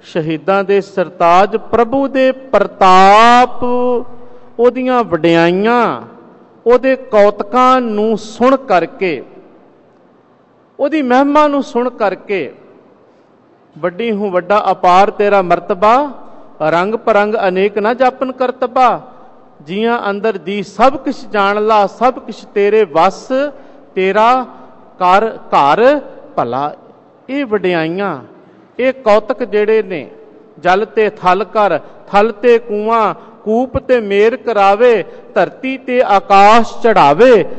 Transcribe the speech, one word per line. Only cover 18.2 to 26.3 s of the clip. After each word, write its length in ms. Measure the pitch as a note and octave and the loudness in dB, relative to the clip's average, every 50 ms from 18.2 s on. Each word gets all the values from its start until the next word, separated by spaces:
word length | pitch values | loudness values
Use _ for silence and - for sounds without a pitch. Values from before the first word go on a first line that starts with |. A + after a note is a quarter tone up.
| C4+ C4 C4 | -8 -8 -6
ਕਰਤਬਾ, 680 | - C4 B3 B3+ - C4+ B3 A#3+ C4 B3+ A#3 F#3+ D#3 - - - - - - - - - - _ _ D3 | -6 -6 -6 -4 -6 -8 -4 -2 0 0 0 0 -2 -8 -16 -20 -20 -20 -20 -20 -20 -20 -20 _ _ -14
ਜੀਆਂ 480 | C#3+ F3 G3+ A3 A#3 A#3 A#3+ - G3+ | -10 -6 -4 -2 -2 -2 -4 -4 -6
ਅੰਦਰ 280 | G3+ G3+ F#3+ A3 G#3+ G3 | -6 -4 -4 -4 -6 -6
ਦੀ 240 | D#3 F3 G3+ G#3 F#3 | -8 -8 -8 -8 -8
ਸਭ 340 | - - - A3 C4+ C#4 | -10 -2 2 2 2 2
ਕੁਛ 300 | D4 - D4 B3+ - - | 0 -8 -8 -8 -8 -12
ਜਾਣ 400 | - G3 G#3+ G3 G3 G3+ G#3+ G#3+ | -8 -4 -2 0 0 0 -2 0
ਲਾ, 200 | G#3+ A3 G#3+ G3+ | 0 2 2 2
ਸਭ 320 | F#3+ - - A3+ B3+ B3 C4+ | 0 -2 -2 -2 -2 -2 -2
ਕੁਛ 280 | - - G#3+ - - - - | -12 -16 -18 -18 -18 -8 -4
ਤੇਰੇ 300 | G#3 G3+ G#3 G#3 A3 G#3+ | -2 0 2 2 2 0
ਵੱਸ, 480 | E3 C#3+ D#3+ E3 F#3+ F#3 - - - C4 C4 C#4+ - - - - - - - - _ _ | 0 0 0 0 0 0 -4 -10 -6 -4 -4 -4 -6 -8 -14 -20 -20 -20 -20 -20 _ _
ਤੇਰਾ 520 | G3 F#3 F#3+ G3 G#3 A3 A#3 B3+ C4 B3 - - - - - - - - - - - | -4 -4 -2 0 2 2 2 2 0 -2 -8 -14 -20 -20 -20 -20 -20 -20 -20 -10 -4
ਕਰ 380 | F#3 F3+ F#3 G3 G#3 A3+ - | 0 2 2 2 2 -2 -8
ਘਰ 640 | - - - - F3 C#3+ C#3 D3+ F3 A3+ C4 D4 D4 - - - - - - | -10 -12 -2 0 0 2 2 2 2 2 2 2 0 -4 -10 -20 -20 -20 -12